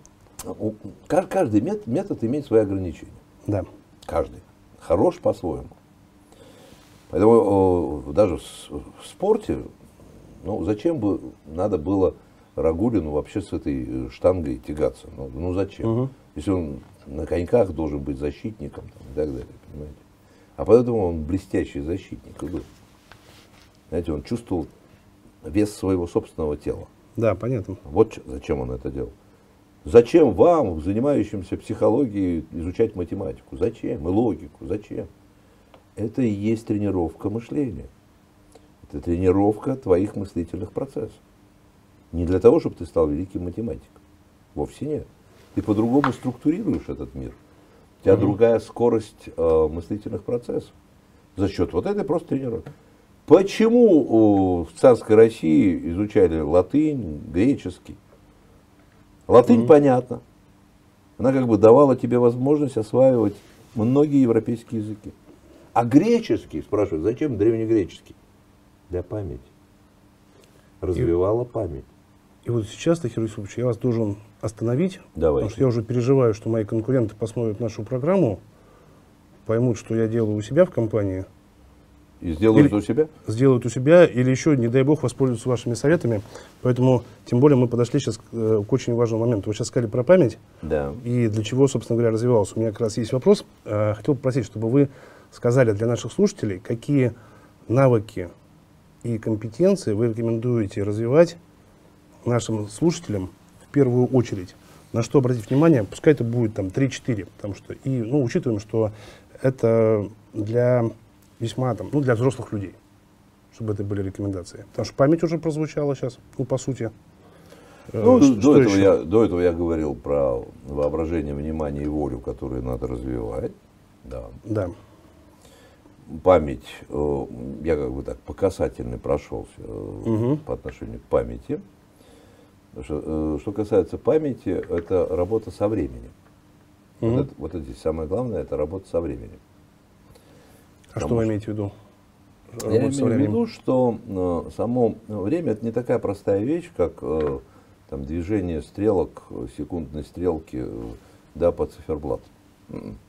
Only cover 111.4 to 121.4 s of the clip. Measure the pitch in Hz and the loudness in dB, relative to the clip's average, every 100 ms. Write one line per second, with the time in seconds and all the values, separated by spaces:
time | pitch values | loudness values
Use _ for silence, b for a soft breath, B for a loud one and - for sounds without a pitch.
111.4 | 113 - 127 110 117 143 131 113 127 120 | -8 -4 -4 -4 -4 0 2 2 2 -2
112.4 | 113 107 95 - _ _ _ _ _ _ | -6 -8 -8 -12 _ _ _ _ _ _
113.4 | _ - 110 101 101 101 95 95 101 95 | _ -10 -6 -4 -4 -4 -4 -6 -6 -6
114.4 | 85 - - - - - 143 165 165 165 | -10 -16 -12 -8 -6 2 4 4 2 -2
115.4 | 160 147 151 - 147 135 127 - - - | -4 -4 -4 -4 -4 -4 -6 -10 -14 -8
116.4 | 127 131 - 123 113 - - - B B | -4 -4 -4 -6 -6 -8 -20 -20 B B
117.4 | B B B B B - 220 254 139 113 | B B B B B 2 6 8 8 6
118.4 | 123 147 120 98 98 85 71 104 104 87 | 6 8 8 6 6 6 4 4 4 4
119.4 | 87 82 85 82 76 65 71 71 67 62 | 2 2 0 0 -2 -6 -2 0 0 -2
120.4 | - - 64 69 73 76 82 85 73 71 | -6 -14 -10 -2 -2 -2 -2 -4 -4 -6